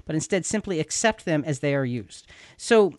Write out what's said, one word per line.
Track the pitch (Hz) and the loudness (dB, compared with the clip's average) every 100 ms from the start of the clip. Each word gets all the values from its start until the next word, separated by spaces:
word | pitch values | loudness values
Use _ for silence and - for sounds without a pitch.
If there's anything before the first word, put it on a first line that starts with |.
but | - 156 | -6 -4
instead | - 196 | -2 -2
simply | 160 214 202 165 | -2 -4 -4 -4
accept | 151 - 220 214 | -4 0 0 -2
them | - 156 156 | -2 -2 0
as | 139 | -2
they | 147 139 | 0 0
are | |
used. | 131 120 104 - - - - - | 0 -4 -8 -16 -20 -20 -20 -14
So, | - 226 196 | 4 6 6